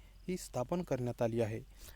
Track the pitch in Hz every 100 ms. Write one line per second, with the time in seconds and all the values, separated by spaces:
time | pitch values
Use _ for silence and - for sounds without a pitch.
0 | - - - 180 - 123 123 180 170 131
1 | 120 120 117 117 107 113 - - -